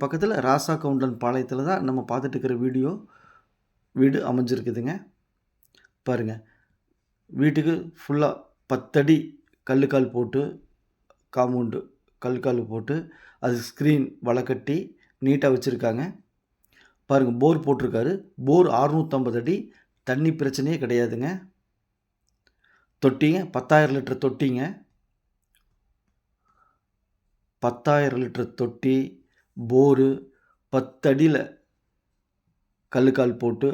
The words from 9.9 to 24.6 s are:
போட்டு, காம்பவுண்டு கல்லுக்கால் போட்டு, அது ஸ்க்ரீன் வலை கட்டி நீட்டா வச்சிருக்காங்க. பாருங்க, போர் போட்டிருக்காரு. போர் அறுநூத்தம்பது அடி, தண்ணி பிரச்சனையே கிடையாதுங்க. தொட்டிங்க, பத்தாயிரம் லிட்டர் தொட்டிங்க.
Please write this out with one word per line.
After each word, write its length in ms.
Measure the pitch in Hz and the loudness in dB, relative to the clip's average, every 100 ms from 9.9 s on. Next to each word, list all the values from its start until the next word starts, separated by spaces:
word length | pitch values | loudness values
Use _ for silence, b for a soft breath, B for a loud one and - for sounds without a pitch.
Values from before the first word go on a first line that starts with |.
| 139 120 | 2 0
போட்டு, 280 | 120 117 131 143 - _ _ _ _ _ _ _ | -2 -2 -2 -4 -8 _ _ _ _ _ _ _
காம்பவுண்டு 480 | - 123 127 117 - - _ _ _ | -2 -2 0 -4 -6 -10 _ _ _
கல்லுக்கால் 380 | 123 123 131 123 107 | -6 -4 -2 -2 -4
போட்டு, 240 | 113 113 151 165 b b b | -6 -6 -6 -8 b b b
அது 120 | 123 120 - | -4 -4 -6
ஸ்க்ரீன் 400 | - 143 147 131 - 127 | -2 2 2 0 -4 -2
வலை 160 | 127 | -2
கட்டி 340 | 127 131 - 151 - - b b | -2 -4 -4 -4 -6 -14 b b
நீட்டா 260 | 131 139 139 | 0 2 2
வச்சிருக்காங்க. 480 | 127 131 120 117 113 170 - _ _ _ _ _ b b b - | 2 0 -2 -2 -2 -6 -10 _ _ _ _ _ b b b 0
பாருங்க, 220 | 139 127 120 | 2 2 2
போர் 180 | 143 165 | 4 4
போட்டிருக்காரு. 480 | 139 135 127 113 127 190 - - | 0 -2 0 -2 -2 -4 -8 -6
போர் 240 | 131 165 175 117 | 2 4 6 4
அறுநூத்தம்பது 600 | 143 156 156 139 123 117 | 2 2 0 0 -2 -2
அடி, 160 | 117 202 214 b b _ - | -2 -4 -4 b b _ -6
தண்ணி 260 | 127 160 156 | 0 0 0
பிரச்சனையே 380 | 139 135 139 165 | -2 -2 -2 -2
கிடையாதுங்க. 440 | 123 120 117 117 139 185 - _ _ _ _ _ _ _ _ _ _ _ _ _ _ _ | 0 0 0 -2 -6 -8 -12 _ _ _ _ _ _ _ _ _ _ _ _ _ _ _
தொட்டிங்க, 360 | 135 131 151 175 190 127 | 0 2 0 0 -2 -6
பத்தாயிரம் 400 | - 151 151 135 | 2 4 4 0
லிட்டர் 240 | 127 127 | -4 -4
தொட்டிங்க. 480 | 135 131 143 123 | -4 -2 -2 -2